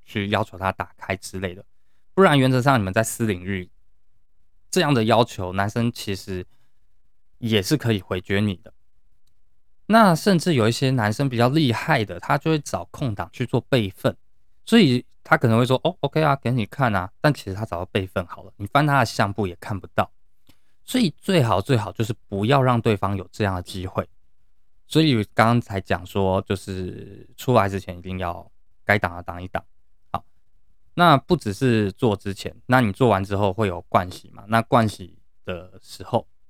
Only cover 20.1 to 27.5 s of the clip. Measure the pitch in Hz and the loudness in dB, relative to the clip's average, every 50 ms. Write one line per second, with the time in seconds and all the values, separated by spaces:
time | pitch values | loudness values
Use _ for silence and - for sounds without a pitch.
20.1 | - - - - - - - - - - - - - - - - - 254 226 151 | -6 -20 -20 -20 -20 -20 -20 -20 -20 -20 -20 -20 -20 -20 -10 -4 -2 0 0 0
21.1 | - - - - 139 - 117 113 92 95 98 - 131 107 104 90 - - 110 104 | -2 -4 -4 0 2 2 2 2 2 0 0 0 0 0 -2 -4 -6 -6 -4 -4
22.1 | 113 - - - 101 98 104 113 143 139 127 127 120 117 - 120 104 - 98 95 | -6 -10 -10 -8 -4 -2 0 2 2 2 4 2 2 2 2 0 0 0 0 -4
23.1 | 101 92 90 - - - 107 98 95 90 90 - - 92 90 90 - - - - | -4 -4 -8 -8 -6 -4 -2 -2 -2 -4 -8 -10 -10 -10 -8 -6 -6 -6 -6 -6
24.1 | - - - - - - - - - - - - - - - - - 156 160 156 | -10 -20 -20 -20 -20 -20 -20 -20 -20 -20 -20 -20 -20 -20 -10 -4 0 0 2 2
25.1 | 127 110 104 - - - 110 117 120 120 - - 101 95 - - 95 85 90 - | 2 0 0 -2 0 2 2 4 2 2 0 -2 -8 -8 -4 -4 -6 -6 -6 -6
26.1 | - 101 98 95 92 98 98 - 101 92 - 101 95 92 92 90 98 107 107 104 | -2 0 0 2 0 0 -2 -4 -6 -6 -6 -10 -10 -8 -8 -10 -10 -12 -16 -18
27.1 | 101 - - - - - - 131 | -20 -20 -20 -20 -18 -8 -2 2